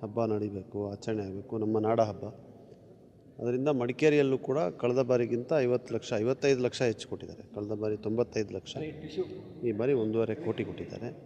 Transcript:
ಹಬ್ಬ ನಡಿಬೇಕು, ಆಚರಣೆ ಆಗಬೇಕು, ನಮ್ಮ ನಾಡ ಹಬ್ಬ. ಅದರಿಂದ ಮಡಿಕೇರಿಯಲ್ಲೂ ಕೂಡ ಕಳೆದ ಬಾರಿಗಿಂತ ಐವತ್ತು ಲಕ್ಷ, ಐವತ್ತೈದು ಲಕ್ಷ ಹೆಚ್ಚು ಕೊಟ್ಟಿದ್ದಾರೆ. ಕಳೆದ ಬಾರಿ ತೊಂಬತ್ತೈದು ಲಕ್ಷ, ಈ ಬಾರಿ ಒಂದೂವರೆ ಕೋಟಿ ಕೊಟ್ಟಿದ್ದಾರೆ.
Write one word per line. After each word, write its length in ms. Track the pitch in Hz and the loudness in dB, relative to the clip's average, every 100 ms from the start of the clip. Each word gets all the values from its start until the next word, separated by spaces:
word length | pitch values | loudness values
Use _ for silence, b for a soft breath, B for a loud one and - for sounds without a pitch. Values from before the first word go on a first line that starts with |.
ಹಬ್ಬ 220 | 110 107 113 | -4 0 2
ನಡಿಬೇಕು, 640 | 107 104 98 92 101 101 | 2 0 -4 -8 -4 -4
ಆಚರಣೆ 320 | 101 - 110 | -4 -4 -2
ಆಗಬೇಕು, 340 | 98 95 98 113 | -2 -6 -6 -2
ನಮ್ಮ 220 | 107 110 | 2 2
ನಾಡ 220 | 107 113 | 4 4
ಹಬ್ಬ. 240 | 107 98 101 - - - - - - - - - - - | 4 2 -10 -12 -20 -20 -20 -20 -20 -20 -20 -20 -20 -6
ಅದರಿಂದ 260 | 117 123 139 | -2 0 2
ಮಡಿಕೇರಿಯಲ್ಲೂ 680 | 139 120 127 156 147 135 131 | 2 0 4 4 6 4 2
ಕೂಡ 200 | - 135 | 0 0
ಕಳೆದ 440 | 175 - 120 123 | 0 0 0 2
ಬಾರಿಗಿಂತ 520 | 123 123 117 117 123 160 | 4 4 4 0 0 2
ಐವತ್ತು 360 | 123 123 - | 4 2 0
ಲಕ್ಷ, 200 | 113 - 117 | -6 -2 0
ಐವತ್ತೈದು 420 | 113 135 143 135 | 2 2 4 4
ಲಕ್ಷ 220 | 123 - | 2 2
ಹೆಚ್ಚು 280 | 127 110 - | 0 0 -6
ಕೊಟ್ಟಿದ್ದಾರೆ. 460 | 98 87 87 - 107 | -10 -10 -14 -14 -8
ಕಳೆದ 160 | 104 | -6
ಬಾರಿ 260 | 107 107 107 | -2 -2 -2
ತೊಂಬತ್ತೈದು 560 | 110 110 120 - 101 | -2 0 0 0 -4
ಲಕ್ಷ, 240 | 95 - - 156 151 156 160 180 - - - | -6 -8 -8 -8 -8 -10 -6 -6 -6 -14 -6
ಈ 80 | 120 | -4
ಬಾರಿ 220 | 104 120 | 0 2
ಒಂದೂವರೆ 420 | 139 110 110 110 107 | 2 2 2 0 0
ಕೋಟಿ 300 | - 110 101 | -2 -2 -4
ಕೊಟ್ಟಿದ್ದಾರೆ. 420 | 87 90 98 117 - | -6 -8 -8 -10 -12